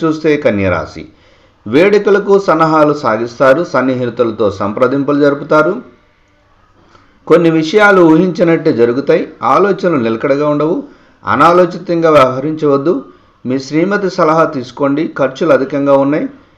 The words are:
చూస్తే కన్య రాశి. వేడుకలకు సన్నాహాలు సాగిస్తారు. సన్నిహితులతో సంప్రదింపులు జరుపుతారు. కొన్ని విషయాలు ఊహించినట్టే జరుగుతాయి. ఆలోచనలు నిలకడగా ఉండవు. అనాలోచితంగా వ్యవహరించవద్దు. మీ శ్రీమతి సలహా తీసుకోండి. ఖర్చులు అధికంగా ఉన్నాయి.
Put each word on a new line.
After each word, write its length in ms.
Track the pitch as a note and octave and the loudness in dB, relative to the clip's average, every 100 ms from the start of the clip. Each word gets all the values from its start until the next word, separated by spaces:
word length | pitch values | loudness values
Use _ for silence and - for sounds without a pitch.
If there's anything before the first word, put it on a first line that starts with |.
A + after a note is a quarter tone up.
చూస్తే 340 | D#3+ D#3 D#3+ D3 | -2 -2 -2 0
కన్య 320 | B2 G2+ F#2+ | 0 0 -2
రాశి. 380 | E2+ D2+ - D2+ _ _ _ _ _ G#2 | -2 -6 -14 -18 _ _ _ _ _ -2
వేడుకలకు 720 | C3 G3 G3+ G#3 G3 G3 G3 | 2 4 2 2 0 2 0
సన్నాహాలు 540 | F#3+ D#3+ D#3+ D#3 D3 | 2 0 2 2 2
సాగిస్తారు. 720 | D3 B2 A2 A#2 - C3+ C#3 | 0 -2 -4 -4 0 2 2
సన్నిహితులతో 880 | - C3 C3 B2+ A#2+ A2+ A2+ G#2 G#2 | 0 -2 -2 -2 -4 -2 -2 0 -2
సంప్రదింపులు 680 | F#2+ G2+ G#2+ B2 C#3 C#3 C#3+ | -2 -6 -2 0 0 -2 0
జరుపుతారు. 560 | C#3+ C#3 D#3+ D#3 D#3 A#3 - _ _ _ _ _ _ _ _ _ _ _ _ _ - | 0 0 -2 0 0 -6 -10 _ _ _ _ _ _ _ _ _ _ _ _ _ 0
కొన్ని 220 | E3+ E3 | 2 2
విషయాలు 520 | D#3+ D#3+ G#3 G3+ F#3+ | 0 0 2 4 4
ఊహించినట్టే 720 | E3 D#3+ F#3 D#3+ E3+ D#3+ D#3 | 4 4 2 0 0 2 0
జరుగుతాయి. 540 | A#2 A#2+ B2 C#3 E3+ - - | 2 2 0 0 -2 -2 -6
ఆలోచనలు 520 | A2+ D#3 G3+ F#3 F#3 D3+ | 0 2 0 0 -2 -2
నిలకడగా 540 | A2+ A2+ C#3+ C#3 D3 | -2 -2 -2 0 0
ఉండవు. 340 | D3 D3+ D3+ - _ _ _ - | -2 -2 -4 -8 _ _ _ -4
అనాలోచితంగా 840 | A2+ E3 F3 F3+ F3 F3+ E3+ E3 | 2 4 4 2 -2 -6 -2 2
వ్యవహరించవద్దు. 920 | D3+ C3 B2+ D3+ D#3 D3+ C#3 D3 - - - _ _ A#2+ | 4 4 0 -6 -2 0 0 0 -4 -6 -20 _ _ -8
మీ 140 | C3+ | -6
శ్రీమతి 500 | C3+ D3+ F#3 G3+ F#3+ | -4 -2 -2 -2 -4
సలహా 340 | F3+ D#3+ D#3+ | -2 0 2
తీసుకోండి. 720 | D#3 D3 A#2+ - C#3 C#3+ E3+ - | 0 -4 -10 -4 -4 -2 -4 -4
ఖర్చులు 340 | C3 - E3 | -4 -2 0
అధికంగా 400 | C3 C3+ C#3+ C#3+ | 0 0 -4 0
ఉన్నాయి. 360 | C3+ C#3 D3+ C4+ - _ | 2 2 -2 -6 -12 _